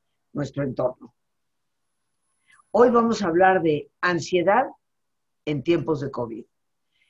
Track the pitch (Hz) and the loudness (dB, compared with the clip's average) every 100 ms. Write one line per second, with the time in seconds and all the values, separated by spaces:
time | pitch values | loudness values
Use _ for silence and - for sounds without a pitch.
0 | _ _ _ - 139 - 139 113 - - | _ _ _ -8 -6 -4 -4 -2 -4 -4
1 | - _ _ _ _ _ _ _ _ _ | -14 _ _ _ _ _ _ _ _ _
2 | _ _ _ _ _ - _ 202 247 233 | _ _ _ _ _ -20 _ 4 4 4
3 | 233 226 190 165 185 185 160 147 - _ | 0 -2 0 4 4 4 0 -2 -6 _
4 | 180 175 - 180 175 214 277 - _ _ | -2 -2 -2 0 2 2 0 -8 _ _
5 | _ _ _ _ - 151 131 170 - 147 | _ _ _ _ -6 -4 0 0 0 -4
6 | 135 - 117 110 - _ _ _ _ _ | -4 -6 -8 -10 -16 _ _ _ _ _